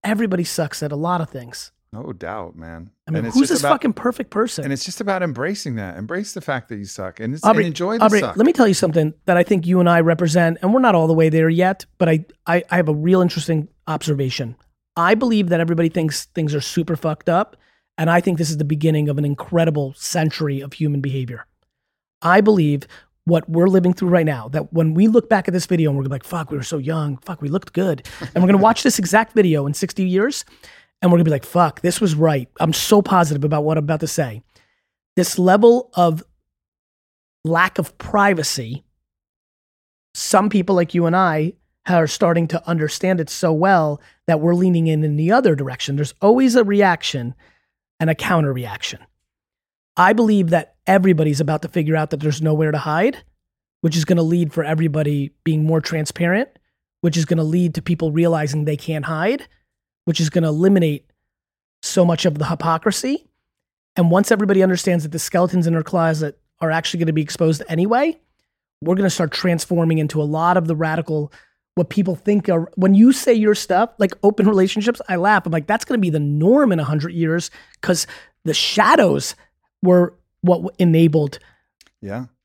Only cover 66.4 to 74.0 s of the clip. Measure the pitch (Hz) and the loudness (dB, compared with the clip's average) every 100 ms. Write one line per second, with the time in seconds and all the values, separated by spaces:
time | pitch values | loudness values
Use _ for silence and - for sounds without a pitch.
66.4 | _ _ 160 165 - 170 165 156 147 - | _ _ -2 -2 -4 -4 -2 -2 -4 0
67.4 | 160 151 - 160 196 240 311 - _ _ | 0 0 -4 -2 0 2 0 -4 _ _
68.4 | _ _ _ _ 151 185 190 - 160 - | _ _ _ _ -2 0 0 0 -4 -2
69.4 | 180 170 - 170 165 160 151 156 151 156 | -2 -2 -2 0 0 0 -2 -2 -4 0
70.4 | 170 180 165 156 160 160 156 156 147 - | 2 2 0 -2 -2 -4 -4 -4 -6 -12
71.4 | _ _ _ - 170 - 190 165 - 208 | _ _ _ -4 -2 -2 -2 -2 0 0
72.4 | 175 170 170 - 190 196 240 269 - 226 | 2 -2 -2 0 4 8 6 6 2 2
73.4 | 214 208 - 185 233 - | 4 0 0 0 0 0